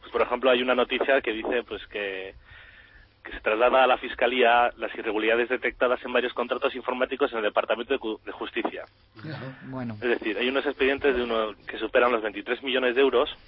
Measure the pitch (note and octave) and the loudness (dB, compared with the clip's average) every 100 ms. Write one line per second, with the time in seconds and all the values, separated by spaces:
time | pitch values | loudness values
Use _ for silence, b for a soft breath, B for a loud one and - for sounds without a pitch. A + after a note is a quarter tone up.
0 | - A#2 A2+ B2 C3 B2 B2 B2 A#2+ B2+ | -6 -2 0 2 4 4 4 2 2 0
1 | - C3+ B2 A2 A2+ B2 A2+ G#2 - G#2+ | 2 2 2 -4 -2 -4 -4 -12 -10 -8
2 | G2+ F#2+ F#2+ - B B B B B B | -6 -8 -12 -16 B B B B B B
3 | B _ - - - G#2+ B2 B2+ B2+ B2 | B _ -16 -6 -2 4 4 6 4 4
4 | B2+ - B2 B2+ A#2 A#2+ A#2+ - A2 - | -2 -2 0 4 4 6 4 0 -10 -6
5 | A2 G#2+ A2 A#2 A#2 B2 B2+ - B2+ B2 | -4 -2 2 2 2 -2 -4 0 0 0
6 | B2+ B2 A#2+ B2 B2 B2 C3+ B2+ A#2+ B2+ | 0 -2 -2 -4 -4 -2 -2 -2 -6 -2
7 | B2+ - C#3+ A#2 G#2+ G#2 G#2 A2 A#2+ C3+ | -2 0 -2 0 0 0 0 -2 -2 -4
8 | A2+ G#2+ - - A2 - D#3 F2+ - _ | -4 -8 -10 -10 -8 -4 -4 -6 -14 _
9 | _ - D#3 D#3 C3 C3 C3 C3 A#2+ G#2+ | _ -18 -14 -12 -12 -14 -14 -10 -10 -6
10 | B2 A2+ A2 G2+ B2 C3+ C#3+ C3 C3+ C#3 | -2 0 -2 -2 0 0 -2 0 0 2
11 | C#3+ B2 A#2+ A2+ G#2+ G#2 - G#2+ G#2+ C3 | 0 0 0 -2 -2 -6 -14 -8 0 4
12 | A#2+ A#2+ G#2+ G2+ G#2 B2 C#3 B2+ B2+ A#2+ | 4 2 -2 -6 -6 -6 -2 0 2 4
13 | C#3 A#2+ D3 - | 4 4 0 -4